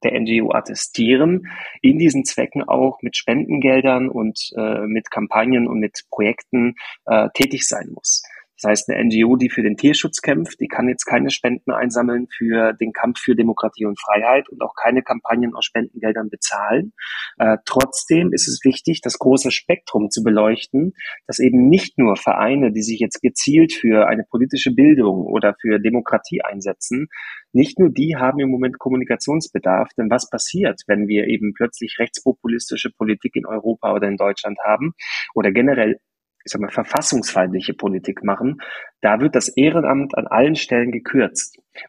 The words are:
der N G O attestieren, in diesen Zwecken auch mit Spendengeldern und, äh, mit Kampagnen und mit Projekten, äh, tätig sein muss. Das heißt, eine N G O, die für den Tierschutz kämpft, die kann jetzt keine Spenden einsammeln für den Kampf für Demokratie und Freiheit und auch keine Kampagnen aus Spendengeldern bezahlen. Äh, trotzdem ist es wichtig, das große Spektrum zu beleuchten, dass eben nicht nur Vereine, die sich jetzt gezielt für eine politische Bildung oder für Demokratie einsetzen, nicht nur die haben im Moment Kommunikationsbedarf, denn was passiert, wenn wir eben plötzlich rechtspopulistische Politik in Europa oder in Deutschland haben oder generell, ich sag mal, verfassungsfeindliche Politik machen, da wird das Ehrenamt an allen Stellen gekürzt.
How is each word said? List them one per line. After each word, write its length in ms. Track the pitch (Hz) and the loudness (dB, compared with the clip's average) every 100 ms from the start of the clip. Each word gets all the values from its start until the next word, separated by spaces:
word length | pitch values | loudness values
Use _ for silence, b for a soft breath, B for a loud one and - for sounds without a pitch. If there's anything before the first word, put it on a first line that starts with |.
der 100 | 123 | -2
N 100 | 127 | -2
G 180 | 113 113 | 0 0
O 100 | 110 | 2
attestieren, 960 | - - 110 - - 117 131 160 185 B B B B | 0 -4 -8 -8 -2 2 4 4 0 B B B B
in 180 | 131 156 | 2 4
diesen 240 | 165 135 | 4 2
Zwecken 400 | 131 - 123 - | -2 -2 -4 -4
auch 360 | - 127 131 - | 0 2 2 0
mit 160 | 120 - | -8 -6
Spendengeldern 880 | - 127 - 147 135 131 135 127 131 | -2 -2 0 0 4 4 4 2 0
und, 440 | 123 110 - - - | -2 -4 -4 -8 -6
äh, 320 | 110 110 107 | -4 -4 -4
mit 240 | 110 - | -4 -4
Kampagnen 560 | 110 107 107 120 123 120 | -6 -2 0 2 2 2
und 120 | 117 | 0
mit 260 | 107 - - | -4 -6 -8
Projekten, 680 | - 107 - - 123 120 120 B B - | -2 0 -2 -2 0 0 -2 B B 0
äh, 200 | 110 107 | 2 2
tätig 340 | - - 135 - | 0 -2 -2 -4
sein 220 | - - | -4 -8
muss. 320 | - - - - B B _ | -8 -2 -2 -4 B B _
Das 60 | 107 | 0
heißt, 200 | 104 - | 0 0
eine 80 | 107 | 0
N 100 | 117 | 2
G 140 | 110 113 | 4 4
O, 120 | 127 | 4
die 120 | 123 | 2
für 140 | - | 0
den 120 | 107 107 | -2 2
Tierschutz 460 | 139 151 156 - | 2 2 0 -4
kämpft, 380 | - 147 170 - | -2 -2 -2 -6
die 80 | - | -6
kann 200 | - 123 | -2 -2
jetzt 180 | 123 - | -2 -2
keine 260 | 123 139 | 0 0
Spenden 400 | - 123 123 - | -2 -2 -2 -4
einsammeln 560 | 117 123 120 120 120 123 | -2 -2 0 0 -2 -4
für 440 | - 113 113 113 | -4 -2 2 2
den 200 | 110 110 | 0 -4
Kampf 260 | - 120 120 | -4 -4 -2
für 140 | - | 0
Demokratie 520 | 117 117 107 110 - 104 | 2 2 0 -4 -4 -6
und 140 | 101 | -4
Freiheit 500 | - 104 117 135 139 | 0 0 4 2 0
und 120 | 123 | -6
auch 140 | 117 - | -8 -4
keine 260 | 113 127 | 0 0
Kampagnen 540 | 123 117 - 117 120 120 | 0 -4 -2 -2 -2 -4
aus 100 | - | -6
Spendengeldern 640 | 117 117 117 110 110 107 | -4 -6 -4 -4 -4 -6
bezahlen. 640 | - - 104 104 127 208 - B B B B | -8 -6 -4 -2 -2 -2 -10 B B B B
Äh, 180 | 113 110 - | 2 2 0
trotzdem 680 | 131 131 - - 107 - | 0 0 -2 0 2 2
ist 140 | - - | 0 -2
es 120 | - | 0
wichtig, 380 | 131 - - - | 0 2 0 -4
das 160 | 95 - | -4 -2
große 320 | 127 135 127 | 2 4 2
Spektrum 600 | - - - - 113 104 | -2 -2 -4 -2 -2 -2
zu 100 | 120 | -2
beleuchten, 720 | 113 104 107 117 - 131 180 - B B - | 2 4 2 0 -2 -2 -2 -4 B B -10
dass 140 | - | 0
eben 300 | 123 123 127 | 4 6 6
nicht 280 | 190 - - | 6 2 0
nur 200 | 117 95 | 2 2
Vereine, 540 | - 95 107 143 123 | 0 0 2 2 0
die 120 | 110 | 0
sich 160 | 110 110 | -4 -2
jetzt 240 | 113 - | -4 -2
gezielt 500 | 123 - - 156 160 | -2 -2 2 4 4
für 340 | - 117 110 101 | 2 2 4 4
eine 180 | 113 - | 2 -2
politische 420 | 113 131 - 135 117 | -2 -2 -2 0 4
Bildung 500 | 147 139 107 95 87 | 6 6 4 0 -2
oder 300 | 110 104 - | 0 0 0
für 200 | 113 107 | 0 0
Demokratie 640 | 110 117 113 113 - 175 | 2 -2 0 -2 -2 -6
einsetzen, 640 | - 101 98 - - 123 156 B B B B | -6 -6 -8 -8 -6 -6 -6 B B B B
nicht 260 | 123 147 - | 0 2 4
nur 100 | 175 | 4
die 260 | 123 156 143 | 4 -2 0
haben 240 | 127 139 | 0 2
im 120 | 135 | 0
Moment 260 | 127 127 - | 0 -2 -2
Kommunikationsbedarf, 1120 | 131 127 123 117 - 156 - 98 92 95 113 - | -2 0 0 -2 -2 -2 -2 -4 0 0 0 -4
denn 140 | 107 | 0
was 180 | 123 - | 0 -2
passiert, 520 | - - 180 170 95 - | -8 -6 -2 -2 -2 -2
wenn 220 | 104 104 | -2 0
wir 180 | 104 113 | 0 0
eben 280 | 110 104 - | -2 -4 -2
plötzlich 400 | 117 - 113 - | -4 -4 -10 -6
rechtspopulistische 920 | 117 - 135 - 117 117 - - 117 - | -6 -4 -4 -2 -2 -6 -6 -8 -8 -4
Politik 400 | 107 104 117 113 | -4 -2 -4 -6
in 120 | 107 | -6
Europa 440 | 107 110 110 107 | -6 -4 -2 -2
oder 160 | 104 101 | 0 -2
in 100 | 98 | 0
Deutschland 420 | 101 98 107 101 | -2 -2 -6 -4
haben 300 | 107 107 156 - B B B | -2 0 -2 -8 B B B
oder 180 | - 110 | -2 0
generell, 460 | 98 131 135 135 - _ _ _ _ | 2 2 2 0 -2 _ _ _ _
ich 80 | - | -10
sag 100 | 104 | -8
mal, 100 | 101 | -6
verfassungsfeindliche 1040 | - 107 - - 127 - 98 92 92 95 - | -6 -4 -2 -2 -2 -2 0 0 -2 -6 -6
Politik 480 | 101 92 - 98 | -4 -4 -6 -6
machen, 380 | 101 98 127 151 B B B B | -4 -2 -4 -6 B B B B
da 180 | 107 110 | 0 2
wird 160 | 143 127 | 2 0
das 140 | - | 0
Ehrenamt 680 | - 151 165 139 139 139 - | 2 2 4 2 0 -2 -4
an 80 | - | 0
allen 300 | 110 143 151 | 4 4 2
Stellen 360 | - 120 120 | -2 0 0
gekürzt. 680 | 117 - 135 101 - - - _ - | -4 -2 0 0 -2 -10 -12 _ -20